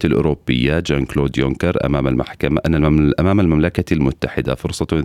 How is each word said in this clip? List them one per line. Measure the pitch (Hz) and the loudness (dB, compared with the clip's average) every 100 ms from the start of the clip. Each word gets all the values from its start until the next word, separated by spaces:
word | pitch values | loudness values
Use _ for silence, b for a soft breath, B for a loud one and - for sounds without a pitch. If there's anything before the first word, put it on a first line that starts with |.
الأوروبية | 80 62 76 71 - 62 67 80 | 2 2 0 -2 -2 0 0 0
جان | 82 71 | 0 -2
كلود | 65 76 69 64 | -2 -2 -2 0
يونكر | 67 64 87 - 69 | -2 0 -2 0 0
أمام | 71 65 | 0 0
المحكمة | 64 - - 71 76 80 | -2 -4 -4 -2 0 0
أن | |
الممل-، | 80 76 76 73 - | 2 4 4 2 2
أمام | 90 101 | 2 2
المملكة | 87 76 87 90 - | 2 2 2 -2 -2
المتحدة | 80 67 - - - 62 | 0 0 -2 -4 -4 -4
فرصة | 65 - - 82 80 | -4 -6 -6 -2 -2